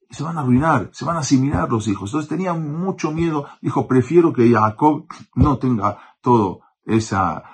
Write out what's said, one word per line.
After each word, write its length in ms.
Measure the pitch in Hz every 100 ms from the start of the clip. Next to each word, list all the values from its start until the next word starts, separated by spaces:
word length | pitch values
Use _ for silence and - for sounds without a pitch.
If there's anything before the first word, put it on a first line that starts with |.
| _
se 140 | -
van 140 | 151 165
a 40 |
arruinar, 480 | 131 123 165 147 -
se 100 | -
van 140 | 139 170
a 20 |
asimilar 500 | 139 131 139 165 160
los 200 | 113 107
hijos. 200 | 98 98
Entonces 200 | 147 147
tenía 240 | 165 190
mucho 580 | 165 151 156 190 - 160
miedo, 360 | 160 170 151 139 -
dijo, 240 | 151 139 -
prefiero 460 | 127 123 170 165
que 180 | 127 117
Jacob 580 | 113 107 107 151 151 - - - 123
no 220 | 147 127
tenga 400 | 131 117 101 104 - _
todo 400 | 127 120 95 - _ _ -
esa, 580 | 110 110 98 90 80 -